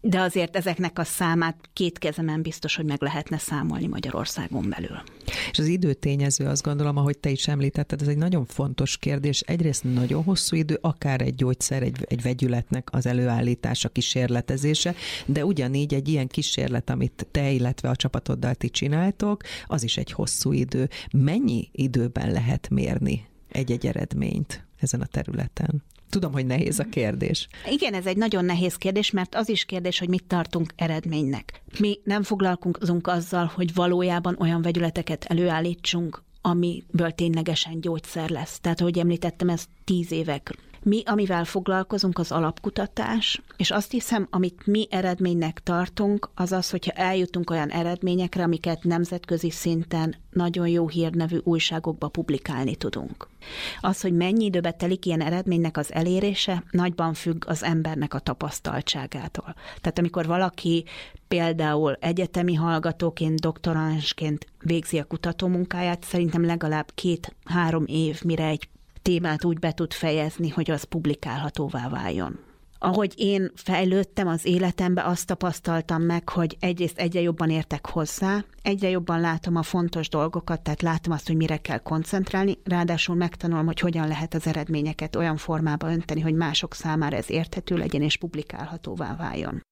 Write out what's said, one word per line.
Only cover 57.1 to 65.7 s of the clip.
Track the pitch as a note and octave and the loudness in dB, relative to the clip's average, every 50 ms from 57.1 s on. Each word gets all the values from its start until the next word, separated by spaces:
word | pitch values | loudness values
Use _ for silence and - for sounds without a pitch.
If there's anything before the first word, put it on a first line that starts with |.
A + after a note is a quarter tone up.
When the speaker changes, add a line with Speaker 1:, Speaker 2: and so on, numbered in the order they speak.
| D#3+ | -2
Speaker 1:
függ | - - E3+ E3 E3 - | -2 -2 -2 -2 -2 -2
az | - E3 D#3 - | -4 -4 -2 0
embernek | E3 E3 D#3+ D#3 D#3+ D#3+ C#3+ D3 D3 - | 0 2 2 0 0 -2 -2 -2 -2 -4
a | - | -4
tapasztaltságától. | - C3 B2+ - - D3 - - _ - - B2+ - - - D3 C3 C3 - C#3 - D#3 - - - - - - - - - - | -2 -4 -4 -2 -4 -6 -6 -6 _ -4 -4 -4 -4 -4 -4 -4 -6 -8 -8 -10 -10 -8 -10 -10 -10 -10 -16 -16 -16 -18 -16 -4
Tehát | - E3 - F3+ | -4 -2 2 2
amikor | F3 E3+ F3 F3+ D#3+ | 0 2 2 0 0
valaki | D#3 E3+ F3+ F#3 F3+ - - - E3+ E3 E3+ D#3+ - - - - - - - - | 2 2 2 0 0 -2 -2 0 2 2 2 0 -4 -16 -16 -16 -18 -20 -20 -6
például | - F3+ F3 E3 E3 E3 D#3+ D#3 D3+ D3+ D3+ D#3 D3 C3+ | -2 0 2 2 2 2 2 2 2 2 4 2 2 0
egyetemi | - - D#3+ E3+ F#3 F#3 - - F3+ F3 F3 F3 | 0 -2 -2 0 0 -2 0 0 0 2 2 2
hallgatóként, | D#3 E3 E3+ E3 D#3 D#3+ E3 D#3+ - F3 E3 D#3+ - E3 D#3 D#3+ D#3 | 2 2 2 2 2 0 -2 -2 0 -2 -2 0 0 0 0 2 2
doktoránsként | - D#3+ D#3+ - - F3 D#3+ D#3+ D#3 D#3 D#3 D#3 D3 - - - D#3+ D#3 D3 D3 - - - - - | 0 -2 -2 0 -2 0 0 2 0 0 0 0 -2 -4 -4 -4 -2 -4 -4 -4 -6 -14 -20 -6 -2
végzi | D#3+ E3+ E3 D#3 - - D#3 | 0 0 0 0 0 -2 -2
a | C#3+ | -2
kutatómunkáját, | - E3 D#3+ - E3+ E3 - F#3+ F3+ F3+ F3+ F3+ F3 | -2 -6 -4 -4 -4 -2 0 0 0 2 0 0 -2